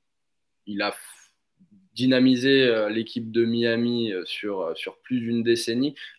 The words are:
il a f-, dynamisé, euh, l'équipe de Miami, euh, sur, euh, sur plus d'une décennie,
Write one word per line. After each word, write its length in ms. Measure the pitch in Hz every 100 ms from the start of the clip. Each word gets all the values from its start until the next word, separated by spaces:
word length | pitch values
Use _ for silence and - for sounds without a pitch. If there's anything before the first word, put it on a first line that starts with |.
| _ _ _ _ _ _ -
il 160 | 101
a 100 | 104
f-, 400 | - - - _ _ _ _ _ _ _
dynamisé, 720 | 113 131 127 131 127 131 135
euh, 240 | 127 113 107
l'équipe 420 | 110 113 120 113
de 140 | 113
Miami, 720 | 117 117 117 117 120 120 113
euh, 100 | 92
sur, 380 | 85 - 104 98
euh, 120 | 82 80
sur 240 | 92 -
plus 200 | - 127
d'une 240 | 117 117
décennie, 500 | 113 117 117 120 143 135 -